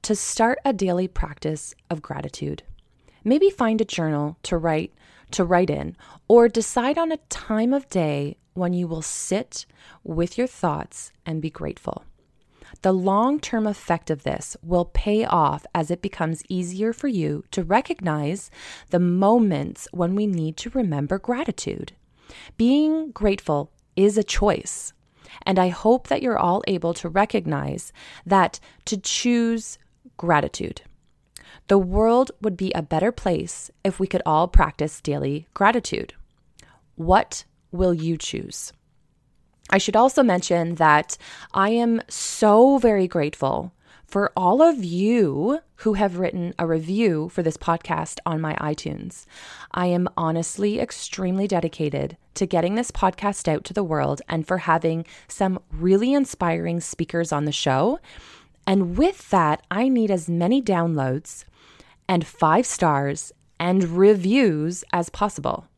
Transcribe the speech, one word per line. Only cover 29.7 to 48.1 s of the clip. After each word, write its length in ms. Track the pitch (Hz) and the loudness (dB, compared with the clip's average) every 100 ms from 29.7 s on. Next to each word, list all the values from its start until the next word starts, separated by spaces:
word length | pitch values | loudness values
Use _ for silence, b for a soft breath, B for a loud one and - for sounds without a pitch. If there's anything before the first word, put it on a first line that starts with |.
| - _ _ - - | -18 _ _ -20 -8
gratitude. 680 | 170 151 - - - - - - _ _ _ - B B - | 2 2 2 -6 -10 -10 -18 -20 _ _ _ -20 B B 2
The 100 | 196 | 2
world 520 | 180 196 226 240 262 - | 4 2 4 4 2 -2
would 120 | 214 | -6
be 180 | 180 190 | -2 -4
a 100 | - | -4
better 280 | 156 160 196 | -2 0 0
place 600 | 247 196 165 170 - - _ | 0 -2 -2 -4 -12 -16 _
if 160 | 196 185 | -6 -2
we 80 | 190 | -2
could 140 | 180 - | -2 2
all 220 | 156 175 | 2 6
practice 520 | - 151 - 151 - | 6 4 0 -6 -6
daily 480 | - 143 139 147 156 | -6 -4 -4 -6 -10
gratitude. 580 | - 202 233 - 53 - - - _ _ _ b b _ - | 2 2 2 -4 -8 -8 -14 -20 _ _ _ b b _ -8
What 480 | 160 190 - - - _ _ | 2 2 2 -10 -16 _ _
will 220 | 175 185 | 0 0
you 240 | 170 160 165 | 2 -2 -4
choose? 560 | - - - - - _ _ _ _ _ _ _ _ _ - | -6 -8 -10 -14 -14 _ _ _ _ _ _ _ _ _ 0
I 80 | 190 | 0
should 180 | - 214 | 2 4
also 260 | 254 277 | 4 6
mention 520 | 254 180 - 175 170 | 4 2 2 0 0
that 420 | 170 160 151 - - B B B | 2 6 4 2 -10 B B B
I 160 | - 196 | 0 0
am 320 | 233 233 226 - | 2 2 0 -4
so 720 | - - - 214 208 254 277 | -10 -10 2 6 8 8 6
very 320 | 233 208 185 | 4 4 2
grateful 640 | 175 147 - 135 - 180 _ b b | 0 -2 -2 -2 -2 -6 _ b b
for 260 | b 202 202 - | b -2 -2 0
all 240 | 180 233 | 2 6
of 240 | 330 285 | 6 4
you 760 | 180 175 202 240 180 139 185 302 _ _ | -2 0 2 4 2 2 -2 -2 _ _
who 180 | 220 | -2
have 240 | 196 196 175 | 0 0 0
written 340 | 185 180 175 - | -4 -4 -6 -4
a 80 | 170 | -2
review 640 | 160 160 196 226 160 165 | -2 -2 0 2 2 -2
for 120 | - | -2
this 140 | 165 - | -2 -2
podcast 640 | - 165 - 160 160 | -2 -4 -2 -4 -4